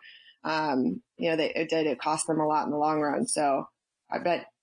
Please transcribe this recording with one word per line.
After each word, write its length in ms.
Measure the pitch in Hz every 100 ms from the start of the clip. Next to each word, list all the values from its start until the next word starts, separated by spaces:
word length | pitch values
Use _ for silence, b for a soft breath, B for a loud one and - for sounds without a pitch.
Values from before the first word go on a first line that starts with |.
| B B B B 156
um, 560 | 156 156 131 127 - - -
you 120 | 170
know, 60 | 160
they, 140 | 147
it 140 | - 160
did, 180 | 165 156
it 120 | 123
cost 260 | 151 156 -
them 120 | 156
a 80 | 151
lot 160 | 151
in 80 | 131
the 60 | 147
long 240 | 151 151
run. 260 | 147 139 -
So 400 | - 143 139 - _ _ _ _
I 100 | -
bet 260 | 175 165 - _